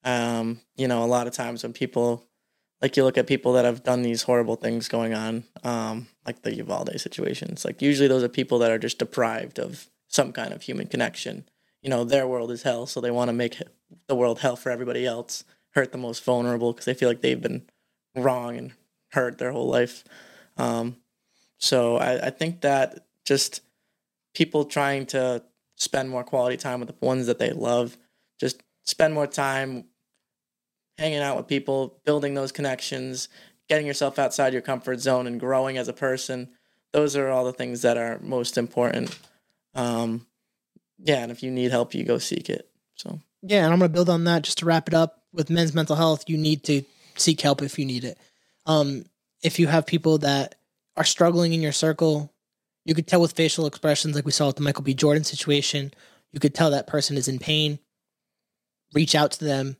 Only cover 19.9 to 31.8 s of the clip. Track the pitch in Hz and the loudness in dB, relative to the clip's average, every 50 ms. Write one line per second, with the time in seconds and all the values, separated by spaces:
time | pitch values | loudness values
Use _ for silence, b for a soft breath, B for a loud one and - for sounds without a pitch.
19.9 | - - _ B B B B B B B B B B - 123 120 117 117 117 120 | -4 -18 _ B B B B B B B B B B -4 -2 -2 -2 -2 -4 -6
20.9 | 120 _ _ _ _ _ _ _ _ _ _ _ _ _ - - 139 127 120 117 | -8 _ _ _ _ _ _ _ _ _ _ _ _ _ 0 2 4 4 4 4
21.9 | 117 120 131 127 127 123 123 131 135 - 160 165 175 175 - 143 139 135 135 - | 2 2 2 2 0 0 -2 -6 -4 -4 -6 -6 -4 -2 0 2 2 2 0 -2
22.9 | - - _ _ _ _ _ - 139 139 - - - - _ _ _ _ _ _ | -4 -18 _ _ _ _ _ 0 2 2 2 -2 -4 -12 _ _ _ _ _ _
23.9 | _ _ _ _ _ _ _ _ _ - 165 165 - 151 147 147 - 156 143 139 | _ _ _ _ _ _ _ _ _ -2 0 0 2 -2 -2 0 -2 -2 0 0
24.9 | 139 135 135 127 - 135 127 127 123 117 - _ _ _ _ _ _ - - - | -2 -4 -6 -4 -2 0 0 0 -2 -4 -8 _ _ _ _ _ _ -8 -4 -2
25.9 | - 135 131 131 127 123 120 - - 131 123 127 123 120 - 139 123 123 120 117 | -2 -2 -2 -2 -6 -8 -6 -2 -2 0 0 0 -2 -4 -6 -6 -6 -6 -8 -10
26.9 | - _ - 127 131 131 123 117 117 - 120 113 - - 117 117 120 120 120 120 | -8 _ -2 0 0 0 0 0 0 0 0 -2 -2 -2 -2 0 2 0 0 -2
27.9 | - _ _ _ _ _ _ _ _ _ 139 127 - - _ _ _ _ _ - | -6 _ _ _ _ _ _ _ _ _ -4 -4 -4 -6 _ _ _ _ _ -8
28.9 | - - 160 156 156 151 147 143 - - 139 135 135 135 135 135 131 120 - _ | 2 2 2 2 4 0 -2 -2 -2 -2 -2 -2 -2 -2 -4 -4 -8 -10 -12 _
29.9 | _ _ _ _ _ _ _ _ _ _ _ _ _ _ _ _ _ _ _ _ | _ _ _ _ _ _ _ _ _ _ _ _ _ _ _ _ _ _ _ _
30.9 | _ - 156 160 151 147 143 139 131 - - - 143 139 139 - 135 135 | _ -4 -2 -2 0 0 -2 -2 -2 -4 -2 -2 -2 -2 0 0 -2 -2